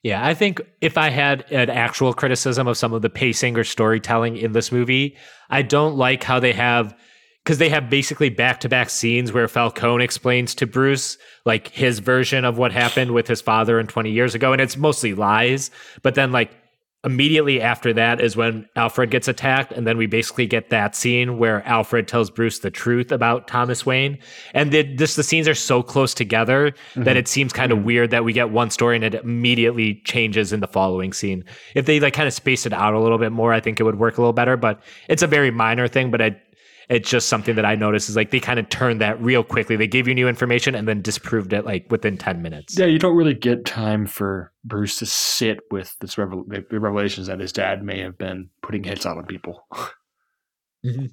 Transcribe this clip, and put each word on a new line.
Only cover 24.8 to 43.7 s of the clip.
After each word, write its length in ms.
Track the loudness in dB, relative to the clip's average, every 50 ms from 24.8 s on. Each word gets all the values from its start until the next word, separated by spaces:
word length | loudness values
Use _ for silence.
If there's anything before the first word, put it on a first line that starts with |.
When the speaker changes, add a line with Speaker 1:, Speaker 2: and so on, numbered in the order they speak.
Speaker 1:
this, 340 | 2 0 0 -2 0 0 0
the 60 | -2
scenes 260 | 0 0 0 2 2
are 60 | 2 0
so 300 | 0 0 2 2 2 2
close 320 | 0 0 2 2 2 0
together 580 | -4 -2 0 0 0 2 2 4 2 2 0 -2 -6 -20 -12 -6
that 60 | 0 2
Speaker 2:
Mm-hmm. 120 | 2 2
Speaker 1:
it 100 | 2 0
seems 260 | 0 -2 -2 -2 -2 -2
kinda 220 | -2 0 2 2
Speaker 2:
Mm-hmm. 100 | 2 2
Speaker 1:
weird 240 | 2 2 2 2 2
that 140 | 2 0 0
we 80 | 2 2
get 160 | 0 0 2
one 220 | 2 0 0 0
story 240 | 0 0 2 2 2
and 100 | 2 0
it 80 | -2 -4
immediately 880 | -4 -4 -4 -2 0 2 2 4 4 4 2 2 2 0 0 -2 -4 _
changes 480 | -4 0 0 0 2 0 0 0 0
in 100 | -2 -4
the 60 | -4
following 460 | -2 0 0 0 2 0 -2 -4 -6 -6
scene. 300 | -6 -4 -4 -6 -6 -8 -14 -20 -20 -20 -4 -4
If 100 | -2 2
they, 140 | 2 2 4
like, 160 | 2 2 0
kinda 160 | 0 -2 -2
spaced 340 | -2 -2 _ -2 -2 0 -2
it 80 | -6 -2
out 220 | 0 0 2 2
a 40 | 2
little 200 | 2 2 2 2
bit 120 | 0 -2
more, 220 | 0 0 2 2 2
I 60 | 2
think 200 | 0 -2 -2 0
it 40 | 0
would 160 | 0 2 2
work 180 | 0 0 2
a 40 | 2
little 120 | 2 2 2
better, 240 | 2 2 2 2
but 240 | 2 0 -2 -2 -4 _ -20 -20 -20 -2
it's 140 | -2 0 0
a 60 | 2
very 240 | 2 4 4 4 2
minor 360 | 2 2 0 2 2 0 0
thing, 220 | 0 0 0 0 0
but 140 | 0 2 0
I, 180 | 0 0 -4 _ _ _ _ _ -20 -20 -20 -2
it's 220 | 0 0 0 0 0
just 200 | 0 0 2 0
something 260 | -2 -2 0 0 0
that 100 | 2 2
I 80 | 2 2
noticed 360 | 2 2 0 0 0 -2 -2
is, 60 | 0
like, 140 | -2 0 0
they 100 | 0 -2
kinda 220 | -2 0 -2 -2
turned 400 | -2 -4 -4 0 0 0 2 0
that 180 | 0 -2 -2 0
real 240 | 0 2 2 2 2
quickly. 320 | 2 -2 -2 0 0 0
They 120 | 0 0
gave 200 | 0 0 0 0
you 60 | 2 2
new 140 | 2 2
information 480 | 0 2 0 0 0 0 0 0 0 -2
and 120 | -2 -2
then 140 | -2 -2 -2
disproved 500 | -2 -4 -6 -6 -4 -2 -2 -2 -2 -2
it, 140 | -4 -4 -2
like, 220 | -4 -6 -6 -2 -2
within 260 | -4 -2 0 -4 -4
ten 280 | -2 -6 -6 -6 -6 -8
minutes. 340 | -10 -10 -12 -14 -6 0
Speaker 2:
Yeah, 80 | 2 4
you 140 | 4 4 4
don't 160 | 4 4 4
really 180 | 4 4 4 2
get 320 | 2 0 0 0 0 -2
time 400 | -8